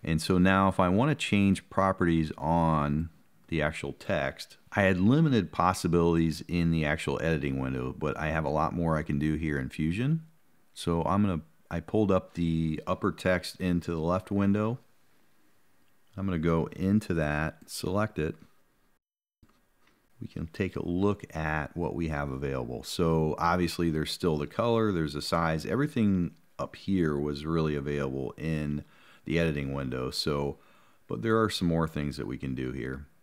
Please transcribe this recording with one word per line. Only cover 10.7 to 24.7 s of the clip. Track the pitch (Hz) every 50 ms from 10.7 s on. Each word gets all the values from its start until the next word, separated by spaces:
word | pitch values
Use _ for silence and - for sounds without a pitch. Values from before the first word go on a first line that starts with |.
| _
So | - - - 85 85 80
I'm | - 87 101
gonna, | 104 101 90 80 78 - _ _ _ _
I | - 85
pulled | 80 - - 107 110 95
up | 95 92 - - -
the | - 85 82 82 82 82 80 78 73 -
upper | - 92 - - 101 85
text | - - 95 92 87 - - - -
into | 92 90 90 87 85 -
the | 85 82
left | 78 82 87 95 - -
window. | 101 101 98 98 101 104 107 110 120 127 - _ _ _ _ _ _ _ _ _ _ _ _ _ _ _ _ _ _ _ _ _ _ _ _ _ _ 95
I'm | 95
gonna | 98 92 82
go | 78 85 82 82 80 - -
into | - 90 95 101 107 - - 90
that, | 82 78 73 73 76 78 80 - - - -
select | - - - 85 92 101 107 107 - -
it. | 76 80 - - - - _ _ _ _ _ _ _ _ _ _ _ _ _ _ _ _ _ _ - _ _ _ _ _ _ _ _ _ _ _ _ _ _ _
We | - -
can | - - 82 82
take | - - 101 92 -
a | - -
look | - 87 87 98 101 101 101 - - -
at | 80 80 76 78 78 73 69 - 85
what | 85 - -
we | - 85 80
have | 76 71 71 71
available. | 65 65 69 69 67 65 62 58 62 60 -
So | - - - 87 82 82 80 78 78 76 -
obviously | 80 85 87 90 90 82 - - 85 82
there's | 78 78 76 73
still | - - - 87 78
the | 76 73 71
color, | - - 110 120